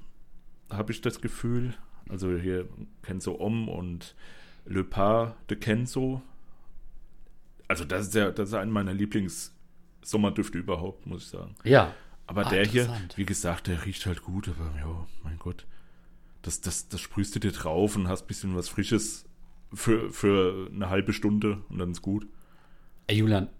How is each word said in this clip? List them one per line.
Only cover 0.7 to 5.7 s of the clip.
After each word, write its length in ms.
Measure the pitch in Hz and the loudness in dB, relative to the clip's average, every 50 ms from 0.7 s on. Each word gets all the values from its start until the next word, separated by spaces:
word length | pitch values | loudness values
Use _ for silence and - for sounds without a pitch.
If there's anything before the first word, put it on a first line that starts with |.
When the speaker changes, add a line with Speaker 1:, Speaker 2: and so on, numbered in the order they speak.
| 98 101 107 - | -4 -4 -2 -2
Speaker 1:
ich 120 | - - | -4 0
das 200 | - 123 - - | 0 -2 -2 0
Gefühl. 520 | - 117 - - - 117 120 120 123 123 117 - - - - - - - | -4 -4 -4 -2 0 0 2 2 0 0 -2 -6 -10 -10 -12 -12 -10 -8
Also 260 | 95 92 95 92 90 85 | -6 -2 0 0 0 2
hier 300 | 87 92 90 90 90 - - - - - - - - | 0 0 0 0 -2 -4 -8 -12 -12 -14 -14 -14 -8
Kenzo 360 | - 92 92 - 95 85 - | -6 -6 -4 -2 -4 -2 -2
Om 300 | 90 107 113 113 113 110 | 0 0 0 0 0 -2
und 460 | - 82 90 90 85 85 - - - - - - - - - - - - - | -4 -4 -4 -6 -6 -8 -10 -12 -16 -16 -14 -14 -14 -16 -16 -18 -18 -18 -10
Le 180 | - 92 95 90 | -2 0 0 0
Pas 500 | - - - 98 101 113 117 117 113 110 - - - | 0 2 4 6 6 6 6 4 2 -4 -8 -6 -6
de 80 | 104 104 | -6 -2
Kenzo. 640 | - 117 | 2 2